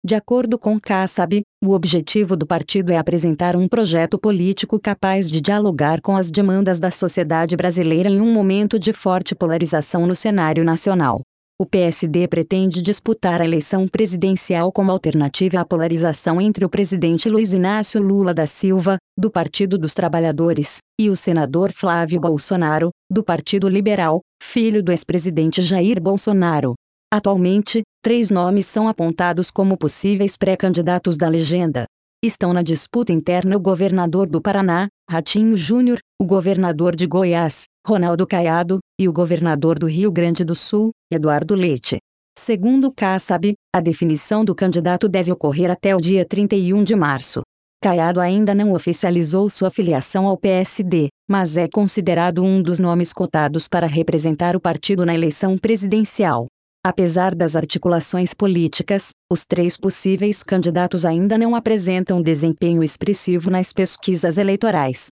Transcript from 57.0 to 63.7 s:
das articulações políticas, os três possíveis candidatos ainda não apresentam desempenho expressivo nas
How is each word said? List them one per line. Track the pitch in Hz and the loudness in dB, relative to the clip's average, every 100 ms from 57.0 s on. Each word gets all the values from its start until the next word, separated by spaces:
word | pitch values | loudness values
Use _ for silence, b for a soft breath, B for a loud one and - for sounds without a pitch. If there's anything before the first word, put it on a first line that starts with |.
| 175 165 185 | 0 2 0
das | 170 170 160 | 0 0 0
articulações | 151 - 180 170 - 180 180 | -2 -2 0 0 -2 -4 -4
políticas, | - 202 175 160 - - 196 - - _ | -2 0 2 0 -2 -2 -4 -4 -20 _
os | 175 | -4
três | - 175 175 - | -2 0 0 -2
possíveis | 190 - 190 190 208 202 | -6 -2 -2 0 0 -4
candidatos | - 185 175 170 180 185 | -2 0 0 0 -2 0
ainda | 170 165 196 220 | 0 0 2 2
não | 233 | 0
apresentam | 233 226 214 180 185 185 180 | 0 0 0 0 -2 0 0
desempenho | 165 151 165 156 170 170 | 2 2 0 0 0 2
expressivo | 156 - - 202 - 180 175 | 0 -2 -4 -2 -2 -2 0
nas | 185 185 | -2 -2